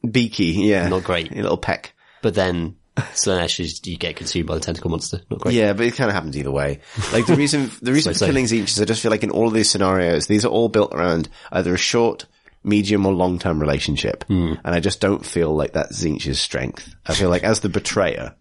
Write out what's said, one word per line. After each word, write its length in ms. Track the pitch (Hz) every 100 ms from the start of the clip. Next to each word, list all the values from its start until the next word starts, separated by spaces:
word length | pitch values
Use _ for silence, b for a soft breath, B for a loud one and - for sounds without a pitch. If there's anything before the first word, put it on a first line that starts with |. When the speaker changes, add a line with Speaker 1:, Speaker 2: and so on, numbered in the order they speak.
| 123
Speaker 1:
Beaky, 360 | 117 117 -
yeah. 440 | 90 85 104 98 87
Speaker 2:
Not 160 | 92
great. 260 | 90 90 82
Speaker 1:
A 20 |
little 240 | - 104 -
peck. 340 | - - - _ b b
Speaker 2:
But 120 | 113
then 420 | 98 92 87 82 - _ -
Slaanesh 640 | - - - 92 82 -
is, 200 | 85 76 -
you 120 | 85
get 180 | 85 78
consumed 300 | 82 90 82
by 80 |
the 60 | 80
tentacle 300 | - 82 85
monster. 300 | 82 - 90 -
Not 100 | -
great. 140 | -
Speaker 1:
Yeah, 180 | 120 104
but 120 | 101 117
it 80 |
kinda 180 | 120 123
happens 240 | 98 80 71
either 140 | 67
way. 300 | 69 71 69 B B 101
Like, 140 | 113 120
the 100 | 156
reason, 340 | 143 147 131 -
Speaker 2:
<laughs> 60 |
Speaker 1:
the 100 | 117
reason 220 | 139 160
Speaker 2:
So, 40 | 165
Speaker 1:
for 0 |
Speaker 2:
so. 60 | -
Speaker 1:
killing 200 | 139 123
Zinch 220 | 113 98
is 120 | 101
I 40 | 107
just 160 | 110
feel 80 | 117
like 120 | 107
in 80 | 104
all 160 | - 113
of 60 |
these 160 | 110 104
scenarios, 560 | 98 95 95 87 82 -
these 180 | 107
are 40 | 113
all 200 | - 117
built 260 | 107 101
around 340 | - 87 82 76 B B
either 220 | - 87
a 40 | 90
short, 460 | - 123 117 - - b b b
medium, 400 | - 104 101 104
or 80 | 95
long-term 480 | 95 90 90 92 78
relationship. 640 | 76 69 - 71 - -
Speaker 2:
Hmm. 300 | - 95 85 80
Speaker 1:
And 100 | -
I 60 | 85
just 200 | 82 -
don't 240 | 98 101 -
feel 280 | 90 82
like 200 | 78 71
that's 280 | 80 - 67
Zinch's 380 | 80 76 76 67
strength. 540 | - - 65 - - - -
I 60 |
feel 140 | 78 95
like 160 | 87
as 160 | 95 110
the 80 | 104
betrayer 680 | 98 - - 90 - 62 -